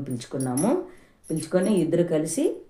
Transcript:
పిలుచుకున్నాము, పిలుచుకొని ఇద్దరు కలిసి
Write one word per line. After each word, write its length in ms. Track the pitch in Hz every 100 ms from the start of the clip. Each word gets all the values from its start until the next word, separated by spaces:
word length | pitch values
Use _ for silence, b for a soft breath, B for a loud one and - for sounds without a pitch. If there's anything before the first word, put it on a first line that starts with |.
పిలుచుకున్నాము, 680 | 135 120 - 135 131 127 208 370 - B B B -
పిలుచుకొని 420 | 160 - 185 196 190
ఇద్దరు 240 | 151 170 170
కలిసి 320 | 156 160 269 339 -